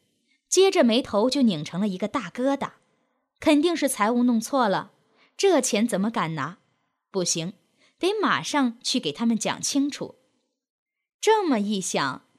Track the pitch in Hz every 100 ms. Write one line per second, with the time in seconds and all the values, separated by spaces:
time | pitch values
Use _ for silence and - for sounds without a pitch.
0 | _ _ _ _ - 349 381 370 247 226
1 | - 208 247 285 240 160 156 170 214 185
2 | 208 277 180 - 262 277 - - _ _
3 | _ _ _ - 311 294 339 339 285 -
4 | 208 240 247 226 220 277 226 170 - _
5 | _ _ _ - 392 320 - 208 233 185
6 | 208 226 165 160 139 190 _ _ _ _
7 | _ 196 175 175 160 - _ _ _ -
8 | 359 427 370 147 156 294 254 226 - 254
9 | 160 143 233 226 185 123 - 277 - -
10 | - - _ _ _ _ _ _ _ _
11 | _ - - 440 370 233 202 208 180 196
12 | 139 131 _